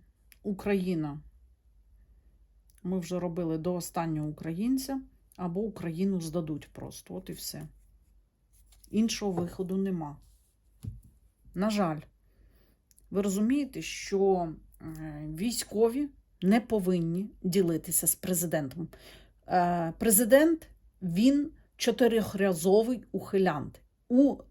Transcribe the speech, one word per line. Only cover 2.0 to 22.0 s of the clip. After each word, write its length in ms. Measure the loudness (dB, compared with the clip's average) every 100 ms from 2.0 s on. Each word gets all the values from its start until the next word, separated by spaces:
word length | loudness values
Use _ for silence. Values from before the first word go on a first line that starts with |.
| -20 _ _ _ _ _ _ _
ми 160 | -4 -4
вже 220 | -4 -4
робили 380 | -4 -4 -4 -2
до 160 | -2
останнього 540 | -4 -6 -6 -4 -4 -4
українця, 720 | -6 -8 -4 -2 -2 -2 -8 -8 _ _ -8
або 240 | -6 -4
Україну 600 | -4 -6 -8 -2 0 0
здадуть 480 | -2 -4 -4 -6 -10
просто. 420 | -14 -14 -14 -14
От 160 | -12 -12
і 20 |
все. 360 | -12 -12 -12 -14 -18 _ _ _ _ _ _ _ _ _ _ _
Іншого 400 | 0 0 -2 -4
виходу 440 | -2 -4 -6 -4 -2
нема. 400 | -2 -4 -6 -12 -20 _ _ _ _ _ -14 -14 -18 _ _ _ -12
На 160 | -4 -2
жаль, 300 | 0 0 -2 -10 _ _ _ _ _ _ _ _ _ _
ви 120 | -2
розумієте, 600 | 0 0 2 2 0 -6
що, 640 | -10 -10 -4 2 4 4 0 -6 -16 -16
е, 60 | -14 -10 -10 -10 -10
військові 760 | -4 -4 -4 -4 2 2 2 -4 -8 _ _
не 180 | 2 4
повинні 720 | 2 0 2 0 0 -2 -6 -6
ділитися 640 | 0 2 2 0 -2 -2 -2
з 80 |
президентом. 720 | -2 -2 -2 0 -2 -2 -6 -10 -12 -20 -20 -20 _ -2
Е, 440 | 2 2 0 -2 -2
президент, 720 | 2 4 8 8 8 4 -4 -20 _ _
він 480 | -2 4 4 4 0 -8 _ -4
чотирьохразовий 1300 | -2 4